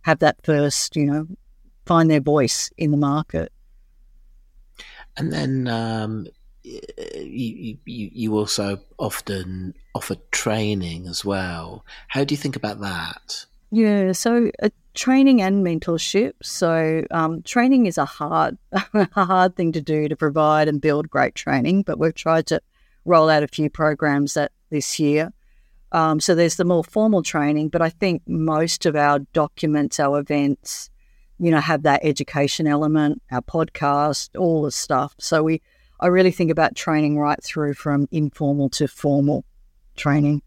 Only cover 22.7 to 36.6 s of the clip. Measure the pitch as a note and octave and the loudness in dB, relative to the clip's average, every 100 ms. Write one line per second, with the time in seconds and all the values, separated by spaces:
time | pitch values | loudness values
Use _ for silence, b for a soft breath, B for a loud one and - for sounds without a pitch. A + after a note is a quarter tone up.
22.7 | _ _ _ - E3+ D#3+ D3+ D3 - D3+ | _ _ _ 2 4 6 4 0 -2 -4
23.7 | - D#3 D3 D3+ C#3+ C#3+ D#3 D3 _ _ | 0 -2 0 0 0 0 -2 -4 _ _
24.7 | D3+ - - D3 D3+ E3 - _ _ _ | -6 -4 0 2 2 0 -8 _ _ _
25.7 | _ - E3+ D#3+ D#3 - E3 E3+ - F3 | _ -4 0 2 2 2 4 4 2 2
26.7 | F3 E3 G#3+ A3 G3+ D3+ D#3 D3 D3+ D#3 | 2 0 0 2 2 0 -2 0 0 -2
27.7 | E3 E3 - G3 E3+ - D#3+ D#3+ D#3 E3 | 0 -2 0 -2 -2 -4 -2 0 0 0
28.7 | - E3+ D3+ D3 C#3+ C#3 E3 D3 - D#3 | 0 0 2 2 2 0 -2 -2 -2 0
29.7 | D3 C#3+ - C#3+ C#3+ C#3+ D3 C#3+ C#3 - | 0 0 0 0 0 0 0 0 -2 -8
30.7 | - - _ _ _ _ - E3+ D#3+ D3+ | -14 -14 _ _ _ _ -2 2 2 2
31.7 | D#3 D3+ C#3 D#3 C#3 D3 C#3+ C#3+ - D#3 | 0 2 2 2 -2 -4 -2 -2 0 0
32.7 | D3 D3+ D#3 D3+ D#3 _ B2 - E3 D#3+ | 2 2 2 2 -2 _ -8 -4 -2 -2
33.7 | - C#3+ C#3+ D3 C#3 - - F3+ D#3+ D3 | -2 0 2 0 -2 -8 -2 0 2 0
34.7 | - - C#3+ C#3+ _ - D#3+ D#3+ D#3+ _ | -4 -2 -2 -2 _ 0 2 2 -2 _
35.7 | _ _ - F3+ F#3 F#3 F3+ E3+ D#3+ | _ _ -2 2 4 4 2 0 2